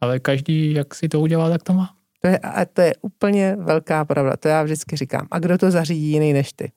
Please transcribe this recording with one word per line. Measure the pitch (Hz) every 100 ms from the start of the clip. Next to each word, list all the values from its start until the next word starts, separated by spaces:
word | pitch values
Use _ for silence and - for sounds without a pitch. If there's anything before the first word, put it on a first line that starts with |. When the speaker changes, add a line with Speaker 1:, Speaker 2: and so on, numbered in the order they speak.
Speaker 1:
Ale | 123 127
každý, | 131 139 143 156 151
jak | 151 143 -
si | 160
to | 156
udělá, | 160 165 165
tak | 165
to | -
má. | 185 185 _ _ _
Speaker 2:
To | 180
je, | 190
a | - - -
to | -
je | 170 -
úplně | 208 - 202 202 190 196
velká | 165 160 - 156 151
pravda, | 147 135 143
to | 156
já | 156
vždycky | 151 156 - 151
říkám. | 135 - -
A | 180
kdo | 170 180
to | 185
zařídí | 175 156 165 151
jiný | 151 151
než | 139 135
ty? | - 139